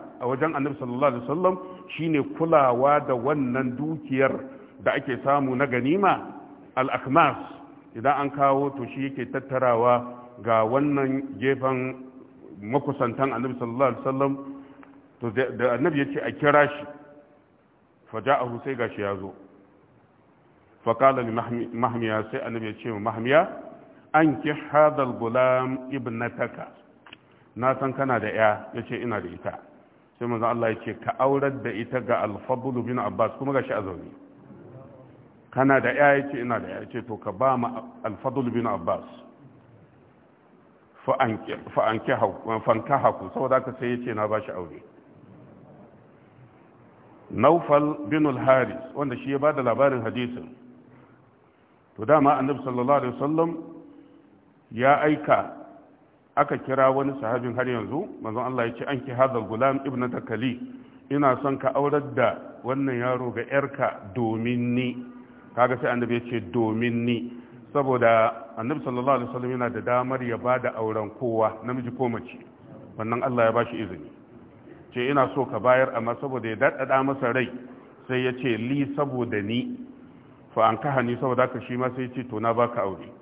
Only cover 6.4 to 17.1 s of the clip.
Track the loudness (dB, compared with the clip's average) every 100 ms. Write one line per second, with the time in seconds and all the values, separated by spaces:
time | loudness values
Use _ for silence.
6.4 | -18 -20 -8 -2 -2 -2 2 4 4 2
7.4 | -10 -16 -20 -20 -16 -2 0 2 0 2
8.4 | 4 4 0 -4 -10 -6 -6 -6 -6 -6
9.4 | -4 0 2 4 4 4 0 -14 -18 -8
10.4 | 2 4 4 2 2 2 0 -2 -4 -2
11.4 | 0 2 0 0 -4 -8 -14 -20 -20 -20
12.4 | -20 -14 -2 -2 -2 -2 -2 0 -2 -2
13.4 | -6 -6 -6 0 0 0 -4 0 0 -2
14.4 | -8 -16 -18 -20 -20 -20 -20 -8 -4 -2
15.4 | -2 0 0 2 0 0 -2 -4 -6 0
16.4 | 6 6 6 2 -12 -16 -20